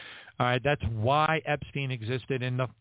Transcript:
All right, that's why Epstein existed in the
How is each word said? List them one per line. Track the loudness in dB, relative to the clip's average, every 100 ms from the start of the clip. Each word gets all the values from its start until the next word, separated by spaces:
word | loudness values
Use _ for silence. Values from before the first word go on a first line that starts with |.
| -16 -18 -20 0
All | 2
right, | 2
that's | 2 0 0
why | 0 2 4 4 2 0
Epstein | -4 -4 -6 -4
existed | -4 -4 -4 -2 -2
in | -2 -2
the | -2 -4